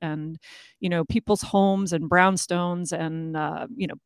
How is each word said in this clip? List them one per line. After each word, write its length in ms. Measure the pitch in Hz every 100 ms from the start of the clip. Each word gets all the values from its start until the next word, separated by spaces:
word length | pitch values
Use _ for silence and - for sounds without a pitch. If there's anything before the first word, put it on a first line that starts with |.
and, 380 | 165 151 156 160 - - - _
you 100 | 185
know, 140 | 175 160
people's 360 | 226 - 208
homes 520 | - 202 196 196 196
and 160 | 170 156
brownstones 800 | 175 185 185 - 175 175 175 175
and, 420 | 165 165 160 160 156
uh, 320 | 151 156 - -
you 120 | 185
know, 80 | -